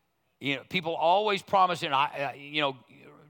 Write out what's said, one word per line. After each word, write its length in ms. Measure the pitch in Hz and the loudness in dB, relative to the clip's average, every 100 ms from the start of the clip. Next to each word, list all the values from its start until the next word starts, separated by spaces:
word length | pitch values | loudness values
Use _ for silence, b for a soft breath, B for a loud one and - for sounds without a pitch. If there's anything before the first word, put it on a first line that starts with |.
| _ _ _ _ | _ _ _ _
You 180 | 127 135 | -4 -4
know, 60 | - | -4
people 280 | 185 165 156 | -4 -4 0
always 440 | 160 190 214 196 | 2 4 2 -2
promise, 420 | - 196 180 170 | 0 2 2 0
and 120 | 165 | 0
I, 380 | 135 143 143 139 | 0 0 -2 -6
I, 20 | |
you 260 | 120 143 151 | -8 -6 -2
know, 160 | 143 131 - - - - | -2 -2 -14 -20 -20 -20